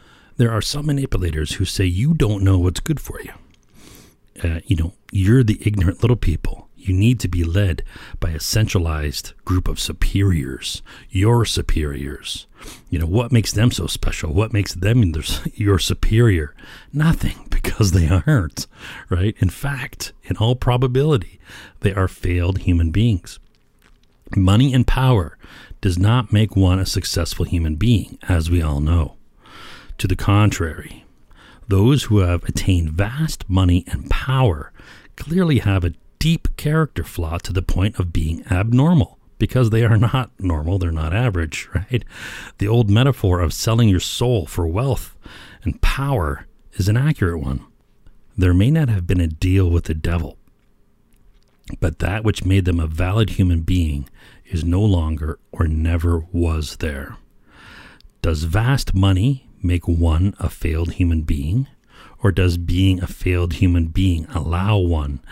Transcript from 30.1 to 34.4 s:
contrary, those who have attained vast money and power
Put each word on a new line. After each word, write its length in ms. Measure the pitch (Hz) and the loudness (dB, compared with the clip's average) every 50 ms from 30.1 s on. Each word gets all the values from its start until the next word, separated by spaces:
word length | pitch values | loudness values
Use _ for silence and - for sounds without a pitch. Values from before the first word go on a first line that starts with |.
| 87 | -2
contrary, 920 | - - - 101 101 104 104 101 - 85 80 - - - - - - - _ _ _ _ _ - - - - - - - - | -2 0 2 2 4 4 2 2 0 -4 -6 -6 -10 -14 -16 -18 -20 -20 _ _ _ _ _ -20 -20 -20 -20 -20 -16 -6 0
those 360 | 98 95 101 120 147 135 - | 2 4 4 4 4 2 2
who 160 | - 104 104 | 2 2 2
have 240 | 95 87 87 85 - | 4 2 0 0 -2
attained 480 | - - - - - 95 87 82 78 | -4 -4 -2 0 2 2 2 0 0
vast 580 | 78 85 95 107 127 143 160 151 - - - - | -2 -2 -2 -2 -2 -4 -4 -4 -4 -6 -6 -2
money 340 | 92 92 92 90 87 90 - - | 0 2 4 4 4 2 0 -2
and 220 | - - - - | -6 -6 -2 -2
power 640 | - - - - 131 135 | -2 0 0 0 0 2